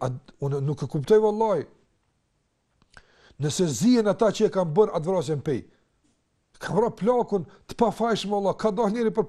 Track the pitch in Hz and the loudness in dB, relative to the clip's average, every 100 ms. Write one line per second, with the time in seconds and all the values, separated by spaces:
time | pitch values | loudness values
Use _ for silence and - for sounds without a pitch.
0 | 127 127 - _ 139 139 139 143 139 160 | -6 -6 -14 _ -6 -4 -4 -4 -6 -6
1 | 131 214 220 208 226 175 - _ _ _ | 2 4 4 0 -2 -2 -6 _ _ _
2 | _ _ _ _ _ _ _ _ _ - | _ _ _ _ _ _ _ _ _ -20
3 | _ _ _ - 147 - 175 113 214 247 | _ _ _ -6 -4 0 0 2 4 4
4 | 208 - 220 190 214 190 175 151 208 170 | 2 2 0 2 0 0 0 2 2 0
5 | 156 190 143 147 156 120 - _ _ _ | -2 -2 -2 -4 -4 -4 -6 _ _ _
6 | _ _ _ _ _ _ - 170 226 226 | _ _ _ _ _ _ -4 0 0 0
7 | 196 247 - 202 151 - - - 233 - | 0 0 0 -4 -4 -14 -16 0 0 2
8 | 233 214 190 202 196 - 220 202 220 226 | 0 0 -2 -2 -2 0 -2 0 0 0
9 | 226 208 | 0 0